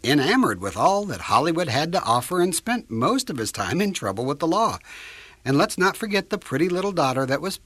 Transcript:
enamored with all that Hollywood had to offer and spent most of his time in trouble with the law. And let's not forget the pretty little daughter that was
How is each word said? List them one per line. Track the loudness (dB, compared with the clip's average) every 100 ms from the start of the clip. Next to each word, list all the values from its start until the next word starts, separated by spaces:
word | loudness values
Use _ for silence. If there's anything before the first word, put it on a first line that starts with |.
enamored | 2 2 4 4 2 0
with | -4 2
all | 2 2
that | -2 -6
Hollywood | 0 2 2 0 0
had | 0 0
to | 0
offer | 2 0 2 0
and | 2
spent | 0 -4 -4 -4
most | -2 0 0 -2
of | -4
his | -4
time | -4 -2 0
in | 0
trouble | -2 -4 -2
with | -4 -2
the | 0
law. | 2 0 -2 -12 -20 -18 -20 -20 -8
And | 0 2
let's | 2 2
not | 0 0
forget | -2 -2 -2
the | -6
pretty | -4 -2 0
little | 0 -2
daughter | 0 0 0 0
that | -2
was | -4 -8